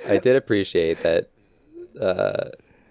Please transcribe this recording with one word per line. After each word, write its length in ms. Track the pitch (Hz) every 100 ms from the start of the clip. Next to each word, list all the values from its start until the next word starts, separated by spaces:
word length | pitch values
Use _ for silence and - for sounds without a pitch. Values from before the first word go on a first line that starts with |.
| -
I 120 | 101
did 180 | 123 131
appreciate 680 | - 104 95 90 82 82
that, 280 | 85 82 - _ _ _ _ 339 349 -
uh, 500 | 92 92 - - - - _ _ _